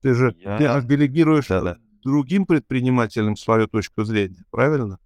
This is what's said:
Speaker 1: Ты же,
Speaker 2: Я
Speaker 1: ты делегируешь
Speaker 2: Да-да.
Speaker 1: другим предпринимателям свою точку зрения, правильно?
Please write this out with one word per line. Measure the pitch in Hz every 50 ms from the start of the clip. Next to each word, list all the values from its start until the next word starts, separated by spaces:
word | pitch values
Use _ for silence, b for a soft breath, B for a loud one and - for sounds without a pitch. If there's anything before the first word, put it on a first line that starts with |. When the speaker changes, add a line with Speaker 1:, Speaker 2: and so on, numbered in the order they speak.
Speaker 1:
Ты | - 135 123
же, | 117 131 120 -
Speaker 2:
Я | _ 90 98 101
Speaker 1:
ты | 107 147 131 120 143 123
делегируешь | 117 143 143 147 139 131 165 160 156 156 147 131
Speaker 2:
Да-да. | - 92 92 - 87 87 _ _ _ _ _ _
Speaker 1:
другим | 131 139 147 139 127 180 202 190
предпринимателям | - 170 147 - _ 135 127 123 127 127 123 117 107 - 117 107 107 107
свою | - - - 113 110 110
точку | 104 - 110 101 - _ - 107
зрения, | 107 113 104 101 92 92 - - _
правильно? | - 113 127 147 156 139 117 101 95 - _